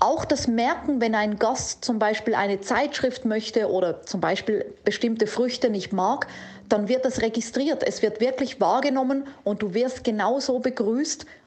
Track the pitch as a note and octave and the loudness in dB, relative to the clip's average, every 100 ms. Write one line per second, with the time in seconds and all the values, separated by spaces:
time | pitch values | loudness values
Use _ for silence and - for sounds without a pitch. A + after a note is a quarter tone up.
0 | G#3+ D#4+ - C#4+ - A3+ B3 F4 - C4 | 4 4 0 0 2 2 2 0 -2 0
1 | A3+ A3 G#3+ G#3 A3+ B3+ - - - A3 | 2 2 0 2 0 0 -4 -6 -4 0
2 | G#3+ G#3+ - G#3+ G3+ G3 G3 G#3+ C#4+ - | 2 0 0 0 0 -2 0 0 0 0
3 | B3+ B3 A3 G#3+ A3 A#3 F#3+ F#3 F3 E3+ | -2 0 -2 -2 0 0 2 2 0 -2
4 | - F#3 E3 G3 - G#3 - - G#3 - | -6 -2 0 0 0 -2 -4 -4 -4 0
5 | A#3 A3+ G#3 - B3 B3 A#3+ G3+ - F#3+ | 0 2 0 2 0 2 0 0 -2 0
6 | F#3+ C#4 - - - - - G#3 G#3 B3+ | 2 0 -4 -16 -18 -18 0 0 2 0
7 | B3+ - A3+ A3+ - B3+ C#4+ D#4 - - | 0 0 -2 -2 -4 -2 -2 0 -2 0
8 | G#3+ - B3 C4 C4 - F3+ A#3+ C#4+ C4+ | -2 2 0 0 -4 0 2 4 2 0
9 | C4 C#4 C#4 - G3+ G#3 G#3 G3+ B3+ B3+ | 0 -2 -4 -6 -4 -2 -2 0 -2 -2
10 | A#3+ G#3+ G3 C4+ C4 B3 B3+ B3+ G#3 A#3+ | -2 0 2 0 0 0 0 0 0 0
11 | D#4+ - - - | -2 -6 -12 -20